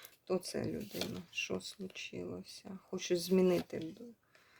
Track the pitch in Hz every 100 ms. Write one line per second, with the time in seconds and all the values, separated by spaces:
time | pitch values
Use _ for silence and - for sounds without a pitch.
0 | - - - 185 - - - - 208 180
1 | 180 180 170 - - 185 185 - 185 -
2 | - 185 180 180 190 - 196 190 - 190
3 | - 175 175 190 185 170 165 156 160 -
4 | 240 226 _ _ _ -